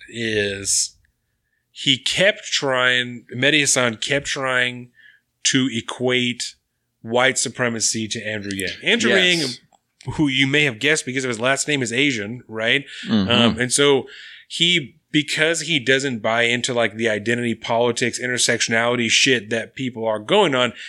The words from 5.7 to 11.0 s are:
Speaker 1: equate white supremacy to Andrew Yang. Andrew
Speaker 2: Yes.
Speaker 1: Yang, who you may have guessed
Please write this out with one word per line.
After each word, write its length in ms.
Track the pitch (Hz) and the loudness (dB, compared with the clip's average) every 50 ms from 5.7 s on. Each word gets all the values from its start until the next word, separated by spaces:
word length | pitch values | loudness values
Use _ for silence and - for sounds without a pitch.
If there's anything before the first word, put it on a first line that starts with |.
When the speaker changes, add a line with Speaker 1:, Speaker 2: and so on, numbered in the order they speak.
Speaker 1:
equate 840 | 113 117 - - - - 127 127 127 123 123 123 120 - - - - _ _ _ _ _ _ _ _ _ | -2 -4 -6 -6 -6 -4 0 0 2 2 0 -2 -4 -6 -8 -10 -12 _ _ _ _ _ _ _ _ _
white 360 | - 113 117 120 127 131 127 | -8 -2 2 2 2 2 2
supremacy 680 | - - 123 - - 127 120 117 110 101 - - 113 110 101 | 0 -2 -4 -2 -2 -2 -2 -2 -2 -2 -2 -2 -2 -4 -6
to 120 | - 117 104 | -6 -8 -6
Andrew 280 | 107 107 107 98 101 98 | -6 -6 -6 -6 -6 -6
Yang. 180 | 95 92 87 - - - | -4 -6 -6 -6 -4 -2
Andrew 280 | 165 220 240 - 233 | 0 0 2 2 2
Speaker 2:
Yes. 280 | - 185 180 180 175 165 143 131 123 - _ _ _ _ _ _ _ - - | 4 4 4 4 2 2 0 -2 -6 -8 _ _ _ _ _ _ _ -14 -12
Speaker 1:
Yang, 100 | 127 - | -6 -2
who 100 | - 151 | 0 0
you 180 | 139 131 135 139 | 2 2 2 2
may 180 | 135 143 151 151 | 2 2 2 2
have 140 | 139 110 107 | 2 0 0
guessed 260 | 127 147 160 156 | 0 0 0 0